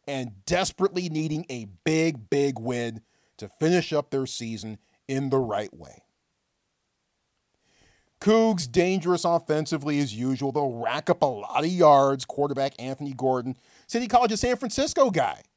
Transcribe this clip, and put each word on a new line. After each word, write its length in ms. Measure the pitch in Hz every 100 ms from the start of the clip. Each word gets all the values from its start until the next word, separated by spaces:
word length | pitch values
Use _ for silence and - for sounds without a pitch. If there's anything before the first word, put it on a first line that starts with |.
| -
and 380 | 135 123 98 -
desperately 640 | 180 190 - 190 180 180
needing 360 | 156 156 151 147
a 180 | 123 104 92
big, 460 | - 160 165 135 107
big 300 | 143 143 120
win 420 | 117 123 117 113 _ _ _ -
to 100 | 104
finish 460 | - 156 180 160
up 160 | 147 143
their 160 | 135 131
season 520 | - 117 110 110 107 _ _ -
in 220 | 135 139
the 100 | 135
right 340 | 120 104 107
way. 300 | - 71 - _ _ _ _ _ _ _ _ _ _ _ _ _ _ _ _ _ _ _ _ _ _
Cougs 520 | 202 220 226 190 131
dangerous 540 | 139 180 190 165 175 175
offensively 720 | 170 - 151 156 156 143 143
as 160 | 139 107
usual. 360 | 127 127 139
They'll 240 | 143 139 117
rack 340 | 117 135 -
up 140 | 175
a 40 | 147
lot 360 | 110 101 127
of 80 | 160
yards. 540 | 185 156 139 139 135 -
Quarterback 480 | - 143 135 139 -
Anthony 340 | 123 135 143
Gordon, 440 | 120 131 127 123 127 _ - -
City 200 | 233 240
College 240 | 240 247
of 80 | 214
San 180 | 240 247
Francisco 520 | 254 - 285 - 262
guy, 320 | 180 123 69 -